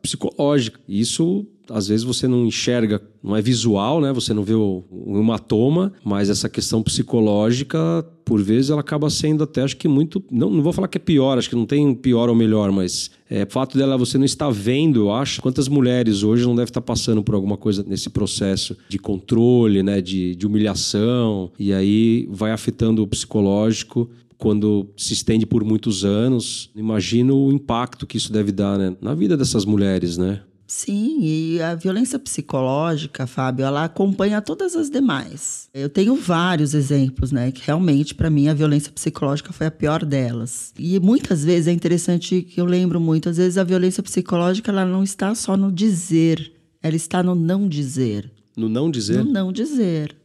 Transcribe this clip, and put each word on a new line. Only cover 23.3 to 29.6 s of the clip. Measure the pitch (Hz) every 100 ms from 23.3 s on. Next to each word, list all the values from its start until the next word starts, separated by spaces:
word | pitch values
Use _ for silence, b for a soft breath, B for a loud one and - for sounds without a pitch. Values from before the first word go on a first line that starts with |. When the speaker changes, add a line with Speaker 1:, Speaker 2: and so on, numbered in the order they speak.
| 110 98 101 110 110 - 120 120 B B _
Speaker 1:
quando | 113 104 104 104 98 -
se | -
estende | 104 - 113 107
por | 117
muitos | 107 110 117 95
anos. | 98 104 123 127 113 - -
Imagino | 107 110 107 90 117 127 135
o | 135
impacto | 139 139 117 123 - -
que | 110
isso | -
deve | 107 101
dar, | 98 101 98
né? | 95 92
Na | 107
vida | 151 196 156
dessas | 131 113